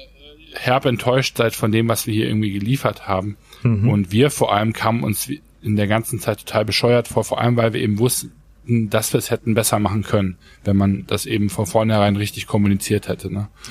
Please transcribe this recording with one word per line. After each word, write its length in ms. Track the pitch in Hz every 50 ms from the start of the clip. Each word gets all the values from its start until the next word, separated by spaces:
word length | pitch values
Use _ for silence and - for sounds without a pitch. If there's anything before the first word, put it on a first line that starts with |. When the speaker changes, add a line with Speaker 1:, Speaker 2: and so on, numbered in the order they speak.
| - - - - - - - - - - -
Speaker 1:
herb 300 | - - 127 127 135 -
enttäuscht 520 | 139 117 101 - 127 123 131 131 - - -
seid 180 | 117 113 -
von 160 | - - 110
dem, 160 | 107 113 113 113
was 200 | 117 - - 117
wir 60 | 107
hier 120 | 107 110 123
irgendwie 260 | 113 107 107 104 98
geliefert 540 | 101 101 113 135 139 - 113 101 - - -
haben.“ 300 | 98 95 92 104 101 - _ - - -
Speaker 2:
Mhm. 260 | - 120 113 101 104 117
Speaker 1:
Und 240 | 107 104 98 87
wir 200 | 95 110 139 147
vor 200 | - - 120 -
allem 220 | 101 101 110 113 107
kamen 300 | - - 113 113 117 139
uns 260 | 120 101 - - -
wie-, 140 | 139 - - - _ _
in 140 | - - 107
der 100 | 104 104
ganzen 340 | 98 107 113 117 - - 107
Zeit 200 | - 117 107 -
total 260 | - - - 110 107
bescheuert 420 | 107 98 - - 120 120 120 117 -
vor, 160 | - 117 107
vor 160 | - - -
allem, 160 | 113 120 120
weil 180 | 117 117 113 107
wir 80 | 127
eben 180 | 123 110 104 101
wussten, 320 | 117 127 - - - - - - - - - - - - 120 117 113 104
dass 220 | 104 110 104 -
wir 60 | - 127
es 140 | - -
hätten 240 | 120 - - 117 110
besser 240 | 113 107 - - 104
machen 240 | 104 98 101 107 101
können, 340 | - - 107 98 92 90 - - - - - -
wenn 140 | 101 98 98
man 280 | 98 98 98 - - -
das 180 | 107 104 -
eben 240 | - 113 107 104 101
von 160 | - - 107
vornherein 500 | 92 - 113 110 113 110 107 101 104 98
richtig 300 | 101 104 104 - - - -
kommuniziert 600 | - 107 101 101 101 98 - - 107 104 - -
hätte, 240 | 90 - - 95 98
ne? 140 | 101 104 - - - - -